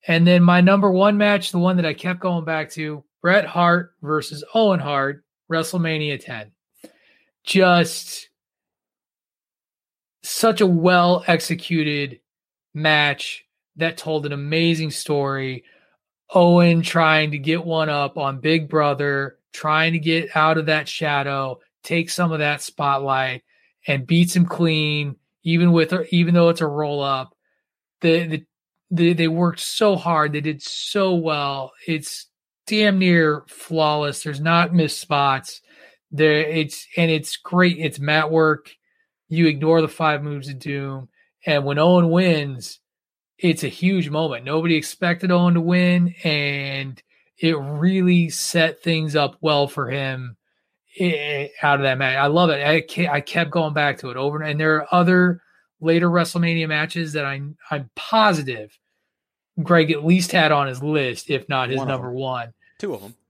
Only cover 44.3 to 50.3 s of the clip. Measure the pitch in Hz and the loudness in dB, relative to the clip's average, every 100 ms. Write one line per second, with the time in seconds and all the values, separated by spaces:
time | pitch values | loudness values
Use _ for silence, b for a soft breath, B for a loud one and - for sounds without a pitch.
44.3 | 120 127 156 165 160 151 - 180 170 185 | -6 -4 -2 0 0 -2 -4 -2 -2 2
45.3 | 175 175 170 165 180 180 175 175 175 170 | 4 4 4 2 2 4 4 2 0 -2
46.3 | 151 143 143 139 139 135 131 _ _ _ | -2 -2 -4 -6 -8 -10 -12 _ _ _
47.3 | _ 165 156 135 151 175 190 180 175 165 | _ 0 0 -4 0 0 2 4 4 2
48.3 | - - 175 160 160 - 160 156 147 143 | -4 -4 0 0 -2 -2 -2 0 0 -2
49.3 | - 156 147 143 - 123 135 135 131 127 | -2 0 0 0 -4 -6 -4 -6 -8 -12